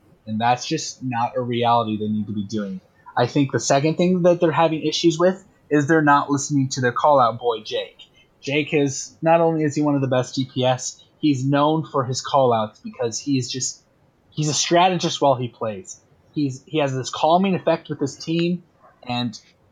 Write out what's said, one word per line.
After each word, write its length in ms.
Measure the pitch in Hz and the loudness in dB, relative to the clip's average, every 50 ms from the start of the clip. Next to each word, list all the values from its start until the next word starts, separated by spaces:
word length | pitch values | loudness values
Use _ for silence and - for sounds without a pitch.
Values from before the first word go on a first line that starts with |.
| _ _ _ _ - | _ _ _ _ -10
and 140 | 110 110 107 | -6 -4 0
that's 260 | 117 120 123 123 - | 2 2 0 0 -2
just 380 | - 165 156 - - - - 127 | -4 -6 -6 -6 -8 -12 -8 -8
not 300 | 131 123 117 120 117 - | -6 -4 -2 -2 -2 -2
a 60 | 127 | -4
reality 560 | 123 120 120 117 120 120 120 120 113 107 107 | -4 -2 -2 0 2 4 4 2 2 0 -2
they 100 | 104 107 | -2 -2
need 200 | 107 107 107 104 | -2 -2 -2 -4
to 60 | 104 104 | -4 -6
be 100 | 107 98 | -6 -6
doing. 340 | 101 113 107 101 98 95 92 - _ _ _ - - - | -6 -6 -6 -6 -6 -8 -12 -14 _ _ _ -16 -6 -2
I 100 | - 123 | -2 0
think 240 | 117 - 147 143 131 | 0 2 0 0 0
the 80 | - 117 | 0 -2
second 360 | - - 143 139 139 156 160 | 0 2 2 2 2 0 0
thing 280 | - 180 180 185 180 170 | 2 2 2 2 4 4
that 160 | 180 175 175 | 4 4 4
they're 120 | 180 160 | 2 0
having 300 | 143 160 165 160 160 151 | 2 2 2 2 0 -2
issues 360 | - - - - - 170 160 156 | -4 -4 -2 2 2 2 2 4
with 240 | 175 185 185 190 - _ _ _ _ - | 2 2 2 0 -8 _ _ _ _ 0
is 180 | 143 151 143 | 0 2 2
they're 140 | 135 165 160 | 4 4 4
not 280 | 151 147 143 143 143 - | 6 6 4 4 2 0
listening 400 | 143 135 - - 147 139 135 131 | -2 -2 -2 0 0 0 0 0
to 120 | - 135 | -2 -2
their 100 | 127 123 | -2 -2
call-out 480 | 117 - - 151 147 135 123 113 113 113 | 0 2 2 4 4 6 4 2 0 -2
boy, 220 | 123 120 113 107 | -2 -2 -2 -4
Jake. 400 | 107 - 123 110 98 - - - - _ _ _ _ _ _ _ | -4 -6 -6 -6 -6 -8 -14 -20 -20 _ _ _ _ _ _ _
Jake 320 | - 135 139 151 147 - 165 | -6 -2 -2 -2 0 0 0
is, 420 | 147 143 139 131 - - - - - | 0 0 0 -2 -6 -12 -14 -8 -2
not 200 | 156 160 165 170 | 2 4 4 4
only 220 | 170 165 165 156 156 | 4 2 2 0 -2
is 100 | 147 - | -2 0
he 60 | 151 | 0
one 140 | 151 147 143 | 0 0 0
of 60 | 139 | 0
the 60 | 135 | 0
best 280 | 123 131 127 123 - - | 0 0 0 -2 -2 -4
D 100 | 139 131 - - | -6 -6 -4 -2
P 120 | 131 123 | 0 0
S, 360 | 127 131 127 - - - - - _ _ _ | 0 0 -2 -4 -10 -12 -14 -20 _ _ _
he's 260 | - 151 139 127 131 | 0 0 0 0 0
known 400 | 139 143 143 147 151 156 160 143 | 0 2 2 2 2 2 0 -2
for 180 | - - 143 123 | -2 -2 -2 -2
his 180 | 120 127 - | -2 -4 -6
call-outs 580 | - - - 139 131 123 117 110 107 107 - _ | -4 0 2 2 4 4 2 0 -2 -4 -8 _
because 360 | - 113 110 - 123 117 113 - | -18 -14 -8 -6 -6 -6 -6 -6
he 180 | - 147 139 | -4 -2 -2
is 120 | 127 120 - | -2 -2 -4
just, 320 | - 131 127 - - - _ _ _ _ _ _ _ _ _ _ | -6 -6 -6 -8 -8 -10 _ _ _ _ _ _ _ _ _ _
he's 200 | - - 151 151 | -6 -4 -4 -2
a 40 | 139 | -2
strategist 680 | - - - 170 170 180 190 180 165 - 160 - - | -2 0 2 4 4 4 4 2 0 -2 -4 -2 2
while 140 | 147 139 131 | 2 2 2
he 120 | 123 127 | 2 -2
plays. 520 | 117 - - 120 110 104 95 95 - - - _ _ _ _ _ _ - | -6 -8 -8 -8 -8 -8 -10 -12 -16 -20 -20 _ _ _ _ _ _ -6
He's, 280 | 156 147 135 131 - - | -4 -4 -4 -4 -8 -10
he 140 | - 147 156 | -6 -2 -2
has 140 | 143 139 131 | -2 0 -2
this 160 | 131 127 - | -4 -6 -6
calming 460 | - - - 156 165 185 196 196 180 | -4 -2 2 2 4 4 2 2 0
effect 340 | 151 - 165 165 160 - - | 0 0 0 -2 -2 -2 -8
with 100 | 151 - | -6 -4
his 180 | 147 135 - | -6 -6 -6
team, 460 | - - 160 165 170 170 175 180 175 - _ _ _ _ _ _ _ - | -8 -6 -4 -2 0 0 0 -2 -4 -8 _ _ _ _ _ _ _ -10
and 360 | - 123 123 120 117 107 - - _ _ _ _ _ | -6 -4 -4 -4 -4 -6 -10 -18 _ _ _ _ _